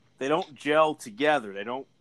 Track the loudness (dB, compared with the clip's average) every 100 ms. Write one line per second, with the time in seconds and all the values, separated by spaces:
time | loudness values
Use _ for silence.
0 | _ _ 0 0 -2 -6 0 4 4 0
1 | -10 -2 2 2 -2 -8 -8 -8 -12 _